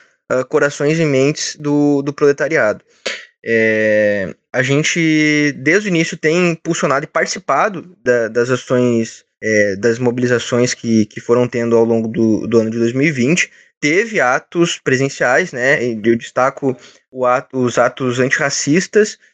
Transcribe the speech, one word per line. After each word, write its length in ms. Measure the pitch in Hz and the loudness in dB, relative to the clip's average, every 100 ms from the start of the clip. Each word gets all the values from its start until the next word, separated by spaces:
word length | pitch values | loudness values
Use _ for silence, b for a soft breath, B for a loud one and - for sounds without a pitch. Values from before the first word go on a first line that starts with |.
| b b - | b b -4
ah, 120 | 123 | -4
corações 560 | 131 151 143 143 147 160 | 0 0 0 0 -2 0
e 60 | |
mentes 520 | 160 131 135 156 - - | 0 2 2 0 -6 -6
do, 440 | 147 147 147 143 | -2 2 2 2
do 120 | 139 | -2
proletariado. 680 | 139 147 143 143 156 110 95 - B B B B _ - | 0 2 2 0 0 0 -2 -8 B B B B _ -2
É, 880 | 113 110 110 107 107 104 101 92 - _ | 0 2 2 2 2 2 0 -4 -10 _
a 120 | 123 | -4
gente, 920 | 127 139 160 175 160 156 151 151 147 127 | 0 0 0 -2 0 2 2 2 0 -2
desde 300 | 131 180 214 | 0 0 0
o 20 | |
início, 260 | 170 165 170 | -2 -2 -2
tem 360 | 156 165 180 | -2 2 0
impulsionado 520 | 165 - 165 165 135 | -2 -4 -2 0 -2
e 20 | 151 | -2
participado 880 | - 185 - - 139 190 185 175 185 | -4 -4 -6 -2 0 0 -4 -14 -8
da, 260 | 123 123 110 | 0 0 0
das 200 | 113 120 | 0 0
ações, 760 | 127 - 127 123 117 113 - _ _ | -2 -2 0 2 0 -2 -8 _ _
é, 340 | 107 107 104 98 | -2 2 2 0
das 220 | 113 117 | 0 0
mobilizações 760 | 127 120 123 120 - 123 123 | 0 0 0 0 0 0 0
que, 320 | - 120 113 | -2 0 2
que 160 | 104 - | 0 -4
foram 260 | - 120 123 | 0 2 2
tendo 300 | 120 117 117 | -2 0 2
ao 80 | |
longo 240 | 117 113 113 | 4 2 -2
do, 380 | 113 113 107 107 | 0 0 0 2
do 120 | 117 | 0
ano 120 | 110 | 0
de 80 | 117 | 0
dois 160 | 117 | -2
mil 120 | 127 147 | 0 -2
e 60 | |
vinte. 380 | 139 123 180 - b b _ | 0 0 0 -2 b b _
Teve 400 | 147 165 226 208 | 0 0 0 0
atos 640 | 127 135 - 175 170 - | 0 0 -2 -2 -2 -2
presenciais, 720 | - 131 135 - 131 135 180 | -2 0 0 -2 0 0 0
né? 320 | 131 127 147 | -2 0 0
E 160 | 123 113 | 0 -2
eu 140 | 104 117 | 0 0
destaco 580 | - - 131 135 139 123 B B B | -2 -2 -2 0 -4 -4 B B B
o 140 | 127 123 | -4 0
ato, 320 | 127 135 131 | 0 -2 -2
os 180 | 123 117 | 0 2
atos 420 | 123 - 127 123 | 0 0 -4 0
antirracistas 1000 | 131 - 143 - - 156 180 214 208 - b | 0 0 -2 -2 0 0 2 0 0 -2 b